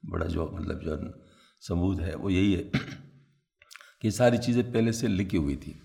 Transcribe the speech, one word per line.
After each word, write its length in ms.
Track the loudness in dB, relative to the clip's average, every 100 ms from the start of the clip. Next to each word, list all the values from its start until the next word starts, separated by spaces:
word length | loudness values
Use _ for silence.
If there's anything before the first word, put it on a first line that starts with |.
| -6
بڑا 160 | -4 -2
جو 200 | -2 -4
مطلب 360 | -6 -6 -6
جو 140 | -6 -6 -6 -12 -20 _ _ _ -4
ثبوت 320 | 0 2 0
ہے 140 | -4
وہ 180 | -4 0
یہی 240 | 2 4 2
ہے 60 | 0 -4 -4 -14 -18 -20 _ _ _ _ _ -20 -20 _
کہ 100 | -4
ساری 260 | 4 4 4
چیزیں 260 | 2 2 2
پہلے 200 | 2 2
سے 160 | 2 0
لکھی 300 | 0 2 0
ہوئی 180 | 0 -2
تھی 180 | -8 -16